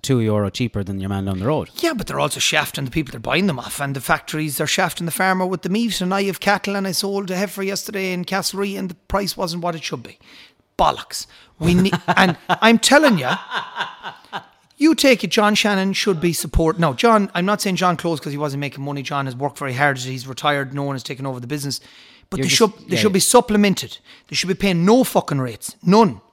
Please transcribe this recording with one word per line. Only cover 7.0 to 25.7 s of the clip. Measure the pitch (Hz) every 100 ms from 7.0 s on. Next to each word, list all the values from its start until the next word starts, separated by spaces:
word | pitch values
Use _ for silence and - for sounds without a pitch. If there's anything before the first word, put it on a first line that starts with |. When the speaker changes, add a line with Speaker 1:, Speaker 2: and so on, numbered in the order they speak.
| 196 196 190
Speaker 2:
a | 185
heifer | 196 196
yesterday | 196 196 - 202 190
in | 180
Castlereagh, | 170 190 - 190 202 196
and | 185
the |
price | 170 _ 196 196 -
wasn't | 180 170
what | 175
it | 165
should | - 139
be. | - - _ - - _ _ -
Bollocks. | 160 - - - - - - _
We | 165
ne-, | 180 190 170
<laughs> | - 170
and | 185 156 -
I'm | 170 226 226
telling | - 285 302 180
you, | 123 - - 240 - - - - 208 - - 190 - _ _ -
you | 302
take | - 269 247
it, | 180
John | - 208
Shannon | 208 214 190 190
should | 190 214 165
be | 175
support-, | 156 165 - 160 170
no, | 165
John, | 127 233 214 196
I'm | 175
not | 185 208
saying | 202 170
John | 180 160
closed | 170 156
'cause | 151
he | 143
wasn't | 147 139
making | 143 135
money. | 139 143
John | 127 143 135
has | 123
worked | 139 -
very | 139
hard. | 123 143 135
He's | 127 131 131
retired. | 127 147 143 131
No | 139
one | 139
has | 135
taken | - 120 135
over | 127
the | 120
business. | 147 139 - - - - - _
But | 160
Speaker 1:
You're |
Speaker 2:
they | 135
Speaker 1:
just, | -
Speaker 2:
should, | 220 - -
they | 180
Speaker 1:
yeah, |
Speaker 2:
should | 202
Speaker 1:
yeah. |
Speaker 2:
be | 185
supplemented. | - 247 240 208 202 175 104 - _ - _
They | 139
should | 175
be |
paying | 185 196 170 180
no | 247
fucking | - 190 - 143
rates. | 123 107 -